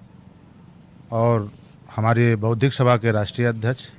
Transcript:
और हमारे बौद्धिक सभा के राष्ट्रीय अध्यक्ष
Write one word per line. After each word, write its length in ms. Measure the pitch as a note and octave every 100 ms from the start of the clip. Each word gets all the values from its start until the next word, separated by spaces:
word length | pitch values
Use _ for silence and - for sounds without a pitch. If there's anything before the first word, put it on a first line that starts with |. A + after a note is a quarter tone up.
| - - - - - - - - - - -
और 400 | A2+ A#2 A#2 G#2 - - - - -
हमारे 400 | A2 A#2 A#2+ A2
बौद्धिक 380 | A2 A#2 C3+
सभा 240 | - B2 A#2
के 140 | A#2
राष्ट्रीय 360 | G#2+ G2+ - A#2+
अध्यक्ष 360 | A2+ A2+ C3 -